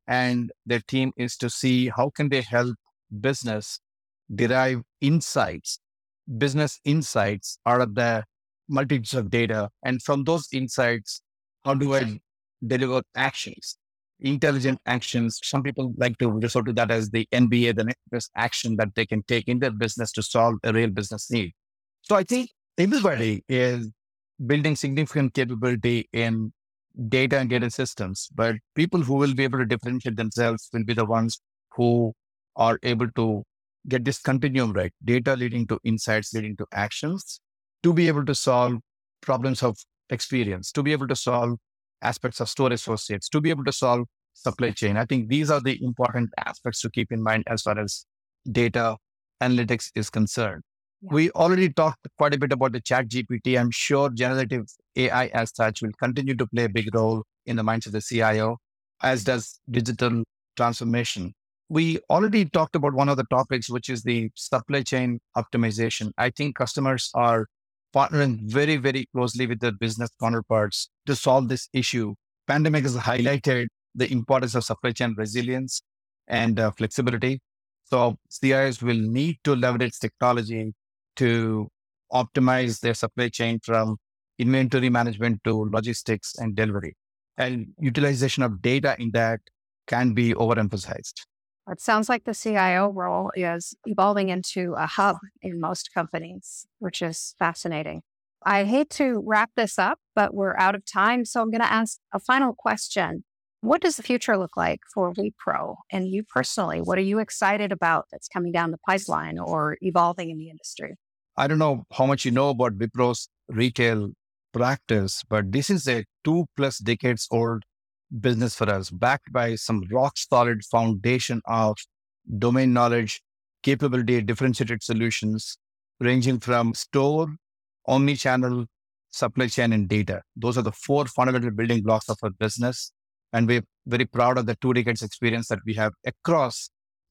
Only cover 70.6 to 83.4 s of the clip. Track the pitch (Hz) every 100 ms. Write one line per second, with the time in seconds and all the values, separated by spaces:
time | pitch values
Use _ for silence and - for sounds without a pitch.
70.6 | 104 - - _ - 135 139 131 123 127
71.6 | - 135 120 123 107 104 _ _ - 143
72.6 | 156 151 135 120 120 123 123 139 143 123
73.6 | 123 - _ 113 131 127 110 131 127 123
74.6 | - - 123 113 120 107 107 120 120 127
75.6 | 131 - - _ _ _ - 117 117 110
76.6 | 110 - 110 - 123 117 127 135 - _
77.6 | _ _ _ 127 120 - _ - 135 135
78.6 | 135 120 120 117 110 120 160 160 147 131
79.6 | 127 120 123 - 113 - 123 120 107 113
80.6 | 110 - _ _ _ - 127 117 113 110
81.6 | 104 _ _ _ _ 127 120 139 127 127
82.6 | 123 110 117 110 113 - 120 -